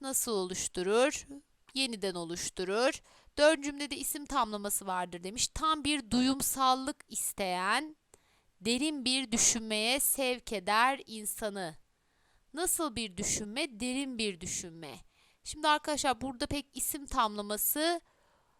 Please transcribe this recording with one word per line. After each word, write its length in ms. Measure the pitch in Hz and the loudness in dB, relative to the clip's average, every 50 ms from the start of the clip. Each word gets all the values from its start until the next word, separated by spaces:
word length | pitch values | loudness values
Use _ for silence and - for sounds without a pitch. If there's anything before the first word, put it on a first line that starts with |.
Nasıl 320 | 277 269 262 - - 247 220 | -8 -2 -2 -2 0 0 0
oluşturur? 920 | 196 185 185 185 180 - - - 180 180 190 208 233 254 302 - - - - 277 285 - _ _ _ _ _ - | 0 0 -2 -2 -4 -4 -4 -2 -2 0 2 4 4 4 4 2 -2 -10 -10 -16 -18 -18 _ _ _ _ _ 0
Yeniden 400 | 262 269 254 226 202 196 196 175 | 0 0 0 0 -2 -4 -4 -4
oluşturur. 880 | 175 170 160 175 175 - - - - 185 180 196 220 247 285 311 - - - - - - - - - | -4 -6 -6 -6 -6 -6 -8 -4 -4 -2 0 2 2 2 2 0 -2 -8 -16 -20 -20 -20 -10 0 6
Dördüncü 320 | 294 302 320 302 277 294 | 6 6 6 6 2 -4
cümlede 260 | 285 285 294 254 285 | -4 -4 -6 -6 -6
isim 300 | - - - - 302 294 | -6 -4 -6 -6 -6 -6
tamlaması 600 | - 277 277 233 214 208 208 202 202 - - 202 | -2 2 2 2 2 0 -4 -4 -2 -2 -2 -2
vardır 360 | 196 185 180 180 175 175 175 175 | -2 -2 -2 -2 -4 -6 -8 -10
demiş. 260 | 185 214 247 - - | -8 -4 -2 -2 -2
Tam 360 | - - 294 311 320 302 262 | -2 0 0 2 2 2 2
bir 260 | 285 302 285 233 202 | 2 0 0 0 2
duyumsallık 920 | 226 247 254 262 269 277 - - - 262 269 262 254 262 262 269 294 _ - - | 2 4 4 4 4 2 0 -2 0 2 4 4 4 4 2 -4 -6 _ -10 -10
isteyen, 880 | 220 - - - - - 202 185 180 180 185 196 220 254 311 311 311 _ _ _ _ - _ _ _ _ _ _ _ _ | -8 -4 -4 -4 -2 -2 -2 -2 0 0 2 2 2 0 0 -4 -10 _ _ _ _ -20 _ _ _ _ _ _ _ _
derin 440 | 180 220 240 254 285 320 302 285 233 | 0 2 2 2 2 0 -2 0 0
bir 280 | 254 254 269 269 220 220 | 2 2 2 0 0 2
düşünmeye 680 | 233 - - - 233 220 220 214 214 214 233 254 285 | 4 4 4 4 2 0 -2 0 0 2 2 2 2
sevk 520 | - - - - 269 254 254 240 - - 226 | 2 2 2 2 2 0 0 -2 -4 -6 -6
eder 480 | 196 180 196 208 220 240 262 277 262 - | -4 0 2 4 6 6 4 4 0 -4
insanı. 680 | - 220 220 208 202 - - 226 208 196 196 185 160 156 - - _ _ _ _ _ _ _ _ _ _ _ _ _ - | -10 -10 -8 -6 -6 -6 -4 -4 -6 -4 -4 -6 -6 -8 -10 -20 _ _ _ _ _ _ _ _ _ _ _ _ _ -6
Nasıl 420 | 294 359 - - - 330 294 214 | -2 0 0 0 0 0 -2 -2
bir 200 | 233 226 208 180 | -4 -4 -4 -4
düşünme? 640 | 185 208 - - - 214 208 208 269 330 294 233 196 | -4 -2 -2 -2 -2 -4 -6 -4 -4 -4 -4 -4 -4
Derin 380 | 247 247 254 269 277 269 254 220 | -4 -2 -2 -2 -2 -4 -2 -2
bir 220 | 226 208 190 160 | -2 -2 -2 -4
düşünme. 540 | 180 185 - - - 175 160 165 160 143 - - - _ _ _ _ _ _ _ - | -6 -6 -6 -6 -8 -10 -12 -12 -14 -14 -14 -16 -18 _ _ _ _ _ _ _ -14
Şimdi 240 | - - 311 302 311 | -12 -10 0 4 4
arkadaşlar 520 | 302 302 - 311 294 269 - 277 247 226 | 4 4 2 -2 -2 0 2 0 0 0
burada 260 | 254 269 254 233 285 | -2 -8 -4 -4 -4
pek 200 | - 285 294 277 _ - | -2 -2 -4 -4 _ -6
isim 320 | 254 - - - 302 277 | -6 -4 -4 -4 -6 -6
tamlaması 920 | - - 269 233 214 208 208 202 208 208 208 - - - 294 311 339 349 339 _ _ _ _ _ _ _ _ _ _ _ _ | -4 2 2 2 2 2 -2 -4 -4 -2 -2 0 0 2 2 2 2 2 0 _ _ _ _ _ _ _ _ _ _ _ _